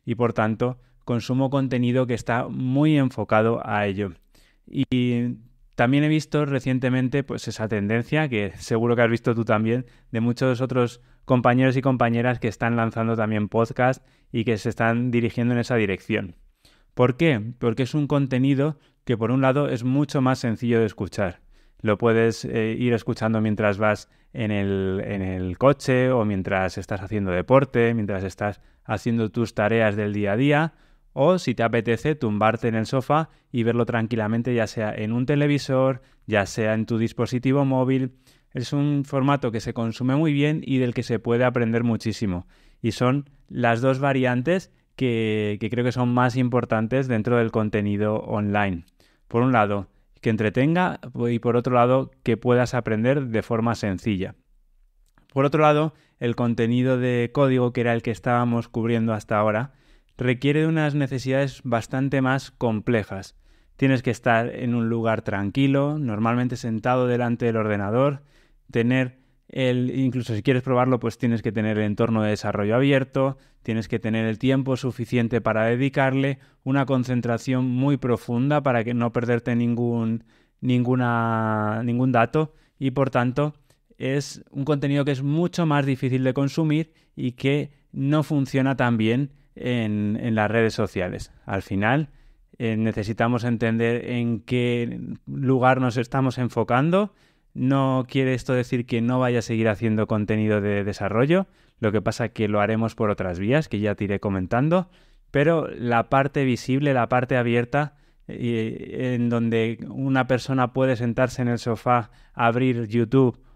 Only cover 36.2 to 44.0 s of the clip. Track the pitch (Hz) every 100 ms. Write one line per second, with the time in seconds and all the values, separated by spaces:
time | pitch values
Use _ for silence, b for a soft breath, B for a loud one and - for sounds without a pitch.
36.2 | - 107 98 - 110 110 110 117 113 -
37.2 | 117 123 131 139 135 131 127 131 131 -
38.2 | b b b 135 120 147 143 143 135 139
39.2 | 135 143 127 110 120 120 113 104 123 139
40.2 | 160 143 147 156 - 131 127 120 113 113
41.2 | 117 117 127 123 113 117 117 110 113 104
42.2 | 104 87 - b b b 117 - 123 143
43.2 | 139 _ - 131 120 117 135 131